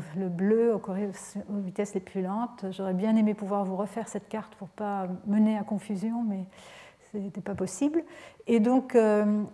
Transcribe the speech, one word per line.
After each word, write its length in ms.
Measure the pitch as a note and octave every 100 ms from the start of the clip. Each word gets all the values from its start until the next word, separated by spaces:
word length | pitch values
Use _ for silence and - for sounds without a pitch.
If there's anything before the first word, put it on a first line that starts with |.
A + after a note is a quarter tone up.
| D#3+ D#3+
le 140 | F#3
bleu 440 | F3 G3 A3+ A#3
aux 40 | G#3
corré-, 320 | - F#3+ G#3 F#3 - G3+ -
aux 60 | G3+
vitesses 340 | F#3+ F#3+ G3+
les 80 | G3
plus 220 | F#3 G3
lentes. 420 | F#3 G#3 A#3+ - F#3+
J'aurais 240 | F#3 F#3+
bien 200 | F#3 A3
aimé 200 | A3 G#3+
pouvoir 320 | G#3 G3 G3+ F#3+
vous 100 | F#3
refaire 320 | G3+ A3+ G#3+
cette 220 | G#3 -
carte 240 | A3 -
pour 140 | - F3+
pas 380 | - G#3 G3+ F#3 F3+ G#3
mener 320 | G#3+ G#3+ G#3+
à 60 |
confusion, 600 | G3 G3+ - G3 A3 A#3 A3+
mais 200 | G3 F#3 - - - - _ _
ce 60 | G#3
n'était 220 | G3 G3+
pas 140 | -
possible. 500 | G3 F#3 - C#4+ D#4+ D#4+ - - - -
Et 140 | A#3
donc, 340 | A3 C4 C4
euh, 480 | A#3+ G#3+ G#3 G#3 G#3+ G#3